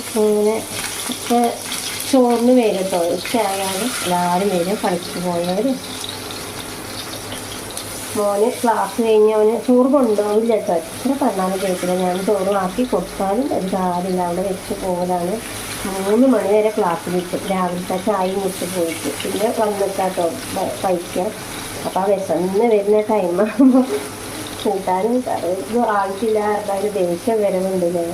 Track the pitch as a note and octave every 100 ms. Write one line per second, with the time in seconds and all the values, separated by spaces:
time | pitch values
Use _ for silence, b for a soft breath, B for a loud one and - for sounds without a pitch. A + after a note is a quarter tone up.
0 | - A3 G#3+ G#3 G#3 A3+ - - - -
1 | - - - A#3+ A#3 - - - - -
2 | - C4+ A#3+ A#3 A#3+ B3+ A3 F#3+ F#3 F3+
3 | E3+ F3 - A#3+ G3 G3 F#3+ F#3+ B3 -
4 | F3+ F3 F3 F3+ G3+ F3+ F3+ G#3+ G#3 F3
5 | - F3 F3 E3+ F3 F#3+ C4 B3+ - -
6 | - - - - - - - - - -
7 | - - - - - - - - - -
8 | - G#3+ G3+ G3+ A#3 B3 A#3 G#3 G3 -
9 | A3+ G#3+ G#3+ G#3+ G#3+ A3+ B3+ B3 C4 C#4+
10 | A#3 G#3 G#3 G#3+ A#3 G#3 E3+ E3+ - -
11 | B3+ C#4 B3+ F#3+ F#3 F#3+ G3 F3 F3+ F3+
12 | F3+ F3+ F#3+ G3+ F#3+ G3 F#3 G#3+ B3+ F#3+
13 | F3+ - G3 G#3+ D4 - F#3 F#3+ F3+ F3
14 | F#3 F3+ F3 F3 G3 F#3 - G3 F#3+ F3
15 | F3+ F3+ F3 A3+ - - - - G3+ F#3+
16 | G3 A3 C4 A3 G3 G#3+ G#3+ G#3+ F3+ E3+
17 | F3 F3+ F3 F#3 - F#3 F3+ F3+ F3+ F#3
18 | A3 G3 F#3 G3 F#3+ F3+ F3+ F#3 E3 D3+
19 | D3 - G3 F#3+ A3 A3+ G#3+ G3+ F#3+ G3
20 | F#3 F#3 E3+ B2 - F#3+ F3+ - F#3+ F3
21 | - F3+ G3 - - - - - G3 F3
22 | G3+ F#3+ - D#3+ F#3 G3 A#3 G#3 G3+ G#3+
23 | G#3+ G#3+ F3 F3+ A3 - C4 B3+ C4 G#4
24 | - - - - - - A3+ F#3+ F#3 F#3
25 | A3 B3+ B3+ - E3 F#3 F#3+ A#3 A3+ G3+
26 | F#3+ G3 A3+ G#3+ G#3 G#3 G3 G3 G3+ F#3+
27 | F3 F3 - A3 G3 F#3 F#3+ F#3 E3+ F3
28 | E3+